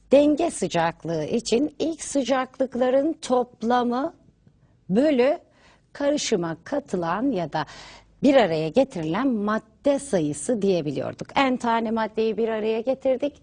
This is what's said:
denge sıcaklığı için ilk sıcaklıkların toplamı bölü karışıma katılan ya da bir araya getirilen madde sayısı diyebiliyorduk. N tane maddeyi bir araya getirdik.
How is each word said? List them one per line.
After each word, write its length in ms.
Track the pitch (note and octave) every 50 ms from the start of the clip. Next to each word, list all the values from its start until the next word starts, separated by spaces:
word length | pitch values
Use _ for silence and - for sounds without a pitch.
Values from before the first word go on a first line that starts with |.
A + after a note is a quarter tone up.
| _ _ -
denge 380 | C#4 D4 D4 D4+ C4 E4+ D#4+
sıcaklığı 760 | - - G3+ E3 - E3+ E3 E3 E3 - - D#3 E3+ D#3 D3+
için 500 | - - A#3 - - G#3+ A#3+ D4 D4+ - -
ilk 240 | - D#4 E4 - -
sıcaklıkların 1080 | - - C#4 B3+ - C4+ C4 C4 B3+ - - C4 - - A#3+ B3+ B3+ B3+ C#4 C#4 E4 D#4
toplamı 1000 | - - - B3+ B3+ A#3+ - - - - A3+ B3 B3 A#3+ A#3+ A#3+ B3 C#4+ E4+ - _ _ _ _ _ _ _ _ _ _ _ _ _ _ -
bölü 500 | F3 A3 C#4 D#4+ D4 A#3+ B3 C4+ D#4+ F4 - _ _ _ _ _ _ _ _ _ -
karışıma 640 | - C#4+ C#4+ D4 C#4+ - - A#3 F#3 F3 E3 D#3+ - -
katılan 680 | - C#4 C#4+ - - - F3+ E3+ E3 E3+ G3+ B3 C#4+
ya 220 | B3 F3+ E3+ D3 -
da 140 | D#3 D3 - - - - - - - - _ _ _ -
bir 120 | C4 C#4
araya 340 | C4+ A3 F3 E3 D#3 D#3 D#3+
getirilen 600 | D3+ B3 C4+ - - F3+ D#3 D#3 D#3+ G3+ C4 C#4
madde 720 | A#3+ G#3+ G3+ G#3+ G#3+ A3 A3 _ _ _ - C#4 C#4+ C4+
sayısı 640 | - - - F#3 D#3 D3 D3 - - - B3+ G#3 F#3+
diyebiliyorduk. 720 | G3 F#3+ E3+ C#3+ D3+ C3+ C#3+ - A#2 - - - - -
N 220 | - C#4 C4 B3+ A#3+
tane 320 | - A#3 A3+ A3+ A3+ A3
maddeyi 460 | A3+ A3+ A3 G#3+ G#3+ - A3 A3+ G#3+
bir 120 | F#3 A3+ A3
araya 320 | A3+ A3 G#3+ A3 A3 A3+
getirdik. 600 | A3+ B3+ C4 C4 - C4 C4 A#3+ - C#4+ - -